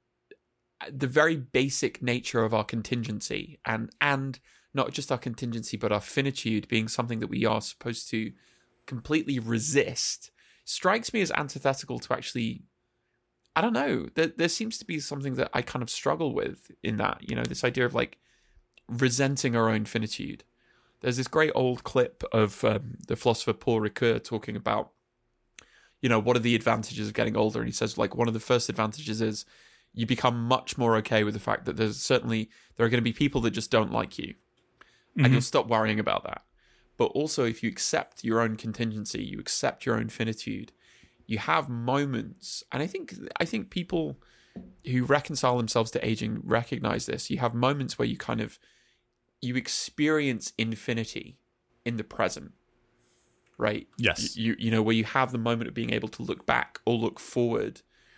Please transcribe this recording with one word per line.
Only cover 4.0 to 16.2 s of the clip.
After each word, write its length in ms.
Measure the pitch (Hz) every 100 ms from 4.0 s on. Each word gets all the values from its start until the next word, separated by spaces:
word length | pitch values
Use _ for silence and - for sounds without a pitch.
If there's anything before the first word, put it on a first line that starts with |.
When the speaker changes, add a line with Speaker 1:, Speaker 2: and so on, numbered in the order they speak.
Speaker 1:
and 380 | 143 135 135 123 _ _ _
not 180 | 139 123
just 180 | - 139
our 80 | 127
contingency, 580 | 131 117 120 113 110 107
but 140 | 110
our 100 | 104
finitude 680 | - - 135 131 113 107 -
being 180 | 110 110
something 320 | - 120 113
that 80 | 113
we 180 | -
are 160 | 113 107
supposed 480 | - - 120 113 -
to 220 | 113 110 - _ _ _ _ -
completely 520 | 127 - 160 - 131
resist 880 | 113 117 143 139 90 - - - - _ _ _
strikes 480 | - - 185 220 233
me 80 | 226
as 120 | 185
antithetical 680 | - 143 139 135 131 - 120
to 140 | -
actually, 500 | 120 - 123 113 - - _ _ _ _ _ _ _ _ -
I 40 |
don't 120 | 220
know, 340 | 226 - 117 71
there, 140 | - 160
there 200 | - 170
seems 300 | - 226 -
to 60 |
be 160 | - 160
something 340 | 139 139 139
that 160 | 127 -
I 100 | -
kind 200 | 123 127
of 80 | 123
struggle 420 | - - 160